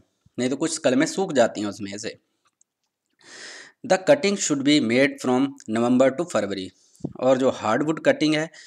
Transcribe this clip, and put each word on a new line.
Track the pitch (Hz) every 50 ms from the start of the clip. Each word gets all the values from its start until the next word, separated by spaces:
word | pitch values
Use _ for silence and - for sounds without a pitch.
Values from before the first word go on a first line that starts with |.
| - _ _ _ _ _ _ -
नहीं | 123 127
तो | 139
कुछ | 135 160 156 - -
कलमें | - 131 127 131 160
सूख | 156 - 196 190 175 151
जाती | 127 113 - - 95
हैं | 104 101
उसमें | 92 - 104 98 98 104
से। | 107 - - - _ _ _ _ _ _ _ _ _ _ _ _ _ _ _ _ _ _ _ _ _ - - - - - - - - - _ _ - 226
The | 185 185 - -
cutting | 143 139 - 202 202 196
should | - - 151 139 131
be | 143 151 147 123
made | 110 120 127 139 139 139 -
from | - 127 123 127 139 139 139 - - -
November | 107 113 117 123 127 123 135 131
to | 127 147 175 170
February, | - 110 104 98 98 95 95 95 - _ _ _ _ _ - - - -
और | - 127 135 127
जो | 131 123
हार्डवुड | - - - 107 131 135 151 156 160 147 -
कटिंग | 147 131 - 156 151 151
है | 151 156 165 - - -